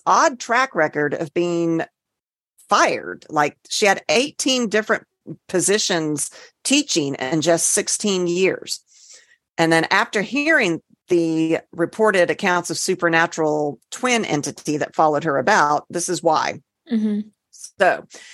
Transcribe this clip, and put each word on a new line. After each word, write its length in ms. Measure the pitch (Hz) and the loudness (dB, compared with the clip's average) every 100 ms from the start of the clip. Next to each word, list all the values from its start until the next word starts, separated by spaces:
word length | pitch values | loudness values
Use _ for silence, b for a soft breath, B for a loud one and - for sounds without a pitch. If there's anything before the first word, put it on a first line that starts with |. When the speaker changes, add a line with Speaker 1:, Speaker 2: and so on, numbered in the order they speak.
| - | 2
Speaker 1:
odd 320 | 208 311 247 | 4 2 0
track 360 | - 240 262 | -2 0 0
record 400 | 165 151 151 147 | 0 0 0 -2
of 180 | 143 156 | -2 -4
being 500 | 180 175 170 165 165 - _ _ _ _ _ _ _ - | -2 -2 0 0 -2 -4 _ _ _ _ _ _ _ 0
fired. 560 | 214 285 120 90 90 - | 2 2 0 -8 -14 -6
Like, 260 | 151 147 - - | -2 -2 -4 -10
she 160 | - 202 | 0 0
had 160 | 190 - | 0 0
eighteen 600 | 196 277 - 277 254 220 | 0 0 -2 -2 0 0
different 380 | 208 214 208 - _ - 156 - | -2 -2 -4 -6 _ -18 -18 -4
positions 840 | 180 175 214 - 170 156 147 - B B _ | -2 0 0 0 -2 -2 -4 -6 B B _
teaching 500 | - 285 285 170 139 | 0 0 0 -2 -2
in 260 | - 131 160 | -4 -4 0
just 280 | 156 165 - | 2 2 0
sixteen 580 | - 180 - 208 185 175 | -2 -2 -4 -2 0 0
years. 540 | 175 185 - - - B B B B B B _ - | 0 0 -2 -8 -12 B B B B B B _ 0
And 140 | 165 | 2
then 140 | 165 - | 4 4
after 300 | 196 226 220 | 2 0 -2
hearing 600 | 214 277 302 311 190 156 - _ - | -4 -2 2 2 2 -2 -8 _ -2
the 500 | 170 165 160 160 160 - | 0 2 0 0 0 -4
reported 580 | 165 170 - 220 190 165 | -4 -4 2 2 4 2
accounts 380 | 151 190 180 170 | 0 0 0 -2
of 80 | 160 | -4
supernatural 1000 | - 175 170 165 165 - 156 151 147 - _ | -4 -2 2 2 2 0 0 0 -2 -6 _
twin 320 | - 254 233 | -6 0 0
entity 520 | - 147 143 - - 147 | 0 -4 -4 -8 -6 -4
that 180 | - | -2
followed 280 | - 156 147 | 2 2 2
her 140 | 156 139 | 0 0
about, 480 | 160 202 147 147 - | 2 4 4 2 -2
this 200 | 175 185 | -6 -4
is 120 | 165 | -2
why. 380 | 165 156 - - - _ 330 | 0 2 0 -6 -14 _ -6
Speaker 2:
Mm-hmm. 280 | 220 214 208 214 _ _ - - - | -2 -2 -4 -6 _ _ -20 -14 0
Speaker 1:
So, 260 | 180 80 - B B | 2 2 -4 B B